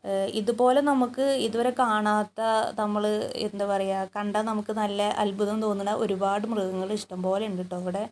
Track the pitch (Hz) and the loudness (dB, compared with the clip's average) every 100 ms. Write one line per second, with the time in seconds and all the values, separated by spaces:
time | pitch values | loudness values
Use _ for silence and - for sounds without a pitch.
0 | 202 196 196 220 208 226 247 262 285 277 | -2 -2 0 -2 -2 4 6 6 4 2
1 | 247 247 269 269 226 226 240 247 247 214 | 2 0 0 2 0 0 0 2 2 4
2 | 208 214 208 - 226 220 226 208 214 208 | 2 2 0 -2 0 2 0 -2 0 0
3 | 214 214 220 - 208 202 202 196 190 190 | 0 0 -2 -4 -4 -2 0 0 0 -2
4 | 190 208 208 208 220 220 208 214 208 202 | -4 -4 -2 -2 0 -2 -4 -2 -2 0
5 | 208 - 208 196 208 220 220 202 202 220 | 0 2 0 0 -2 0 0 0 -2 0
6 | 220 190 196 202 220 220 185 185 185 208 | 0 0 0 0 0 -2 -2 -2 -4 -4
7 | - 185 185 190 214 185 180 180 180 185 | -6 -4 -2 0 -2 -6 -6 -6 -4 -4
8 | 226 | -6